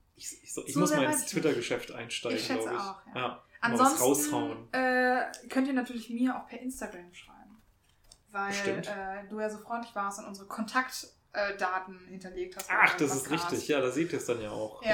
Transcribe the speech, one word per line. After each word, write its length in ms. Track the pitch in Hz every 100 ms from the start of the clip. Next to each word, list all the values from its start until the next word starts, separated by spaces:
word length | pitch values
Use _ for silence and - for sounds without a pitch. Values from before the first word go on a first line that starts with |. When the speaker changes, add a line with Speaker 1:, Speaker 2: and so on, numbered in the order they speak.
| _ -
Speaker 1:
Ich, 260 | - -
ich, 100 | -
so, 120 | - -
ich 80 |
Speaker 2:
So 60 | -
Speaker 1:
muss 80 | -
Speaker 2:
sehr 100 | 294
Speaker 1:
mal 100 | 269
Speaker 2:
weiß 80 | -
Speaker 1:
ins 80 | -
Speaker 2:
ich 40 |
Speaker 1:
Twitter-Geschäft 580 | 180 156 120 120 120 -
Speaker 2:
nicht. 80 | 117
Speaker 1:
einsteigen, 400 | 117 - 120 -
Speaker 2:
Ich 80 | -
schätze 160 | 113 110
Speaker 1:
glaub 60 |
ich. 60 | 120
Speaker 2:
auch, 200 | 98 - -
ja. 0 |
Speaker 1:
Ja, 140 | 127 123 - - - 233
mal 100 | 233
was 140 | 269
Speaker 2:
Ansonsten, 420 | 320 127 143 -
Speaker 1:
raushauen. 340 | 269 - 113 -
Speaker 2:
äh, 760 | 254 254 254 254 254 - - 233
könnt 200 | 262 269
ihr 60 |
natürlich 360 | 254 247 240 233
mir 260 | 233 254 233
auch 100 | -
per 140 | 233
Instagram 520 | 254 - 208 180 180
schreiben. 200 | - - - 208 - _ _ _ _ _ - _
Weil, 200 | 202 196
Speaker 1:
Stimmt. 340 | 202 196 190 202
Speaker 2:
äh, 380 | 196 190 196 196
du 100 | 214
ja 80 | 214
so 80 | 208
freundlich 380 | - 233 233
warst 240 | 202 196 202
und 80 | 202
unsere 200 | 196 -
Kontakt-, 600 | - 214 262 254 - - _ _
äh, 240 | 208 202 196
Daten 420 | 185 185 190 185 180
hinterlegt 440 | 185 185 180 180 -
hast 120 | -
bei 60 | 190
Speaker 1:
Ach, 140 | 190
Speaker 2:
unserem 160 | 175 139
Speaker 1:
das 80 | 131
ist 120 | -
Speaker 2:
Podcast. 240 | 160 170
Speaker 1:
richtig. 160 | 117 147
Ja, 120 | 143
da 100 | 127
seht 220 | 135 165
ihr 60 | 135
es 80 | -
dann 160 | 120
ja 80 | 107
auch. 320 | 110 110 -
Speaker 2:
Ja, 60 | 226